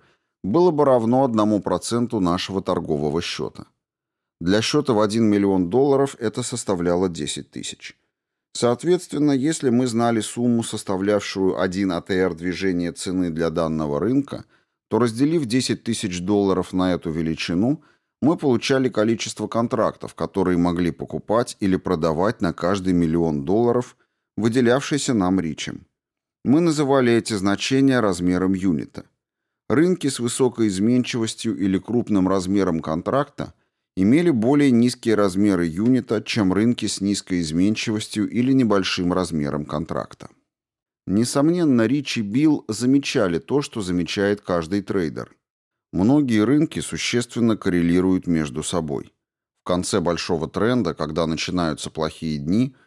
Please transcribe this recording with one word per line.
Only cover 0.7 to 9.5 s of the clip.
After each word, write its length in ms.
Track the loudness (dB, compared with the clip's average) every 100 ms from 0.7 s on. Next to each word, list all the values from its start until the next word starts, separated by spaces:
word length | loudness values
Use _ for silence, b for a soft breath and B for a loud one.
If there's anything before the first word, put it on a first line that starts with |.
бы 140 | 4 4
равно 400 | 4 4 2 2
одному 340 | 2 2 2
проценту 640 | 0 -2 -2 -2 -2 0
нашего 400 | 0 0 -2 -4
торгового 600 | -2 -2 -2 -2 -2 -2
счёта. 460 | -4 -6 -8 -10 -20 _ _ _ _ _ _ _
Для 220 | 0 2
счёта 320 | 2 0 2
в 80 | 2
один 240 | 2 2 2
миллион 440 | 4 2 2 2
долларов 460 | 2 4 2 0 -2
это 260 | -6 -4
составляло 640 | -6 -6 -4 -2 0 2 0
десять 420 | -2 -6 -8 -12
тысяч. 460 | -14 -12 -14 -18 -20 _ _ _ _ _
Соответственно, 800 | -2 0 0 0 0 0 0 0
если 360 | 2 0